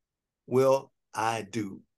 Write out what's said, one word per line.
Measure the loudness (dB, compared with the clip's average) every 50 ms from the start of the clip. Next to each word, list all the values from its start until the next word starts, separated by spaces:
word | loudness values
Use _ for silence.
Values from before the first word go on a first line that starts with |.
| _ _ _ _ _ _ _ _ _
will | -2 2 4 4 4 4 2 0 -6 _ _ _ _ -8
I | -4 -4 -2 -2 -4
do. | -6 -8 -8 -8 -8 -8 -10 -16 -20 _ _